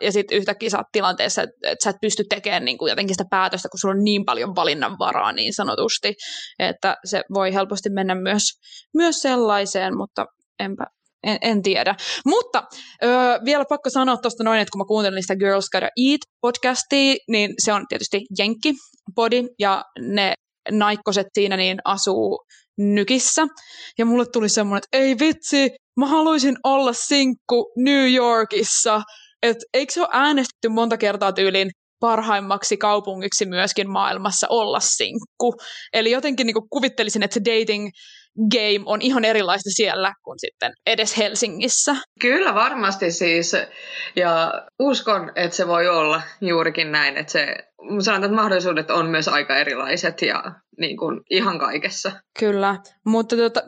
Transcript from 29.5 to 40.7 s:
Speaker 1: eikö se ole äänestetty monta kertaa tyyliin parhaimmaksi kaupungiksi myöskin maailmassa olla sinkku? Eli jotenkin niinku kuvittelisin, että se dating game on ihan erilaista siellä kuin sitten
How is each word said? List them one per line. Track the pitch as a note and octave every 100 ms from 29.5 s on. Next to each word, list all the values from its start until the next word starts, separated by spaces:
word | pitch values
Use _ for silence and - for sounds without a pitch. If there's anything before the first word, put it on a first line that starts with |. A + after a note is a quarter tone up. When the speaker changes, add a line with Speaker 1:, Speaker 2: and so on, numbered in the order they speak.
| A3+ -
Speaker 1:
eikö | B3+ C#4
se | E4+
ole | F4
äänestetty | B3 C#4+ C#4+ B3+ - A#3
monta | A3+ A#3 A3+
kertaa | G#3 G3+ G3
tyyliin | F#3+ F#3+ F#3+ F#3+ - _ _
parhaimmaksi | A#3 A3 A3 G3+ G3 G3 - G3+
kaupungiksi | G#3 G#3 G3+ F#3+ G3 - G3
myöskin | F3+ G3 - G3
maailmassa | G3 G3 F#3+ G3 F#3+ -
olla | A#3 G#3 -
sinkku? | - - G2 A3 - - A#3+ A#3 - - -
Eli | A#3 A3
jotenkin | B3 D4+ C4 A#3
niinku | A3 A3
kuvittelisin, | C#4 B3+ C4 G#3+ G#3+
että | G3+
se | A#3+
dating | G#3 A3 A3+ G#3 G#3 - - - _ - G#3+
game | A#3 G#3+ G#3 G3+
on | G#3
ihan | B3+ C4
erilaista | A3 A3 F3+ G3 G3+
siellä | F#3+ G3+ F3 F#3+ G3+
kuin | - E3+
sitten | - - -